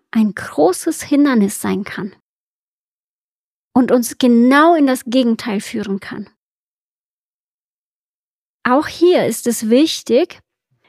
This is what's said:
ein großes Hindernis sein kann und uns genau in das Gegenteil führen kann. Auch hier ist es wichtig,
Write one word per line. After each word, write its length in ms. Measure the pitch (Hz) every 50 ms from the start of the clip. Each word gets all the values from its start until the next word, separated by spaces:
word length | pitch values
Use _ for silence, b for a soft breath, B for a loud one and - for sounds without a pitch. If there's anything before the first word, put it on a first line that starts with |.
| _ _
ein 240 | - 226 220 208 -
großes 680 | - - - - - 302 349 359 - - 339 311 - -
Hindernis 580 | - 285 277 294 285 254 226 196 196 - -
sein 220 | - 202 190 185 202
kann 320 | - - - 196 196 - _ _ _ _ _ _ _ _ _ _ _ _ _ _ _ _ _ _ _ _ _ _ _ _ _ _ _ _ _ _ _ -
und 180 | 254 254 -
uns 280 | 226 254 233 - - -
genau 560 | - 247 240 233 240 254 269 285 311 339 349
in 120 | 320 285
das 180 | 262 254 254 -
Gegenteil 540 | 233 226 262 254 240 226 - - 240 202 208
führen 380 | - - - 220 202 190 196 202
kann. 300 | - - - - 202 - _ _ _ _ _ _ _ _ _ _ _ _ _ _ _ _ _ _ _ _ _ _ _ _ _ _ _ _ _ _ _ _ _ _ _ _ _ _ _ _ _ _ _ _ _ _ -
Auch 220 | 240 247 285 311
hier 380 | - - - 330 359 359 262 165
ist 220 | 120 226 - -
es 240 | 240 226 - 226 214
wichtig, 720 | 233 262 320 311 - - - - 226 254 359 - - - _ _ _ _ _ _ _ _ _